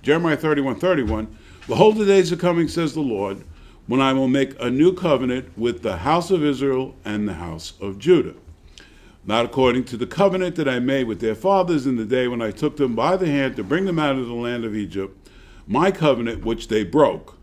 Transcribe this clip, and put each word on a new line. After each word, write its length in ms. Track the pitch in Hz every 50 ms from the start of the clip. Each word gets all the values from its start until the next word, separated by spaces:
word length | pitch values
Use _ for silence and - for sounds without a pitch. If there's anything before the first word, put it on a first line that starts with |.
Jeremiah 340 | - 127 147 165 170 165 151
thirty-one 400 | 135 - 156 151 143 139 135 120
thirty-one. 600 | - - 180 180 147 123 104 107 107 110 - - - - - - - - -
"Behold, 280 | 117 113 196 214 214
the 100 | 220 214
days 260 | 196 196 196 180 165
are 40 | 175
coming, 300 | 165 175 175 170 170 165
says 280 | 151 - 175 165 147 -
the 60 | 156
Lord, 420 | 147 131 110 98 101 98 98 95 - - - - - - - - -
when 140 | - 117 131
I 120 | 135 135 135
will 120 | 135 135
make 320 | 127 127 139 135 135 - -
a 120 | 120 123
new 240 | 123 135 156 180 185
covenant 640 | 185 185 170 143 127 131 127 123 131 131 - -
with 260 | 107 113 120 120 117
the 160 | - 104 95 85
house 320 | 85 135 156 175 170 170
of 120 | 190 170
Israel 540 | 147 147 139 123 135 139 131 127 131 131 - - -
and 240 | 104 107 107 104 101
the 60 | 92
house 400 | 80 87 85 80 80 - - - -
of 180 | 98 101 95 101
Judah. 360 | 110 156 180 156 - 85 - - - - - _ - - - - - - - - - - - - -
Not 180 | 95 104 117 120
according 400 | - - 135 131 127 120 131 123
to 140 | - 120 107
the 80 | 120
covenant 500 | - - 165 202 202 180 190 185 - -
that 100 | 165 156
I 120 | 139 127 120
made 280 | 123 131 135 139 127
with 140 | 113 107 -
their 140 | 117 110 107
fathers 520 | 107 - 190 196 190 180 175 170 147 127
in 100 | 139 127
the 100 | 117 110
day 200 | 101 127 127 127
when 140 | 123 123 117
I 100 | 117 107
took 280 | 101 - 151 151 - -
them 180 | 143 127 113
by 200 | 110 120 160 185 185
the 80 | 185
hand 280 | 160 143 139 135 131 -
to 60 | -
bring 220 | 101 92 139 175 196
them 140 | 190 175 160
out 180 | 151 143 135
of 100 | 131 123
the 60 | 117
land 320 | 120 120 120 120 123 120 117
of 100 | 113 104
Egypt, 540 | 107 104 92 85 98 95 98 - - - - - - - - - - -
my 240 | - 101 135 175 196
covenant 540 | 190 - 160 151 127 117 117 113 113 107 -
which 240 | 110 113 113 - -
they 140 | 113 110 107
broke 520 | 87 82 147 147 117 85 - - - - _